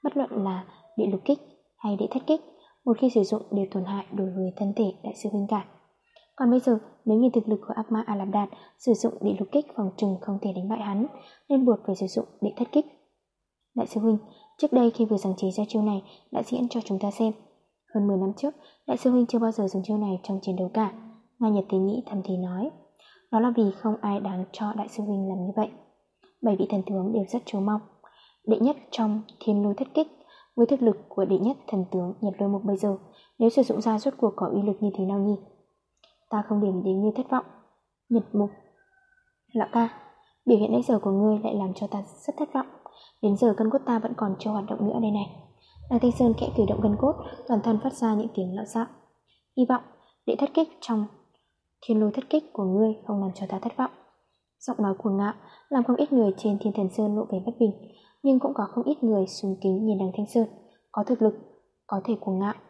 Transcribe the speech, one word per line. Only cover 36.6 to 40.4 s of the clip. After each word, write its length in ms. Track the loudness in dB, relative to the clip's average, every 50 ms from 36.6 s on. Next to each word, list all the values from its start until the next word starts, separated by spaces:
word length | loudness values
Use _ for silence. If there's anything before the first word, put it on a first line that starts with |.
| 2
điểm 200 | 2 0 0 0
đến 180 | 0 0 2
như 100 | 2 0 0
thất 140 | -2 -4 -2
vọng. 160 | -2 -4 -4 -6 -20 -20 _ _ _ _ _ _ _ _ _ _
Nhật 140 | 0 0 0 0 0
Mục, 160 | 0 0 0 -2 -14 _ _ _ _ _ _ _ _ _ _ _ _ _ _ _ _ _ _ -2
lão 140 | -2 -2 0
ca, 180 | 2 2 2 2 -2 -12 -20 -20 -20 _ _ _ _ _